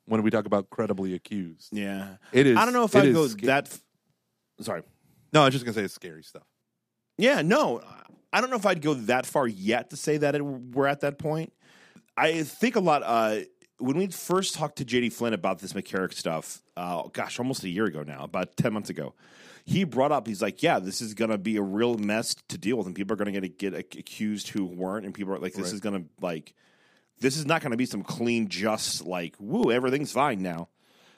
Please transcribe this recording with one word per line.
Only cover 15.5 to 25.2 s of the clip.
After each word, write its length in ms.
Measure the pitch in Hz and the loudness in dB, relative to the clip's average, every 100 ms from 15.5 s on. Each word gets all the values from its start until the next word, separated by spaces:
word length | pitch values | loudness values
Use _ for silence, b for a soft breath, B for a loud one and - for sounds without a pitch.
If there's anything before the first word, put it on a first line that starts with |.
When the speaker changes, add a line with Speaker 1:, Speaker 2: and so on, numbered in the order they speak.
| 90 | -4
Speaker 2:
this 140 | 95 | -6
McCarrick 400 | 98 - 95 92 | -8 -4 -2 -2
stuff, 480 | - 87 80 - - _ 85 | -4 -4 -4 -6 -16 _ -10
uh, 260 | 90 85 - | -6 -6 -6
gosh, 260 | 120 98 - | -8 -8 -4
almost 240 | 123 - | -4 -4
a 60 | 95 | -4
year 160 | 90 | -2
ago 180 | 104 76 | -2 -2
now, 200 | 73 69 | -10 -12
about 320 | 71 95 90 - | -8 -6 -6 -2
ten 140 | 120 | -2
months 160 | 107 101 | -2 -6
ago, 240 | - 69 _ B B B B | -8 -10 _ B B B B
he 180 | - 185 | -2 0
brought 280 | 170 117 143 | 0 2 2
up, 160 | 143 113 | 2 -2
he's 140 | 98 | -2
like, 200 | 104 - | -2 2
"Yeah, 160 | 147 117 | 2 2
this 220 | 92 - | -2 -6
is 120 | 113 | -8
gonna 240 | 104 110 104 | -2 0 0
be 200 | 104 104 | 0 0
a 40 | |
real 360 | 98 101 120 113 | 0 2 2 2
mess 380 | 104 110 - - - | 0 -2 -2 -8 -10
to 80 | 92 | -6
deal 200 | 95 120 | -2 -2
with, 100 | 92 | -2
and 80 | |
people 180 | 92 101 | -6 -4
are 40 | 101 | -2
gonna 140 | 101 | -2
get, 260 | 98 92 - | -4 -6 -4
get 160 | 98 | -6
ac-, 260 | 80 - 69 | -6 -10 -16
accused 500 | - - 107 104 - | -16 -6 -4 -4 -6
who 160 | 107 | -4
weren't, 400 | 90 90 92 107 | -4 -4 -4 -4
and 80 | 98 | -8
people 200 | 92 | -8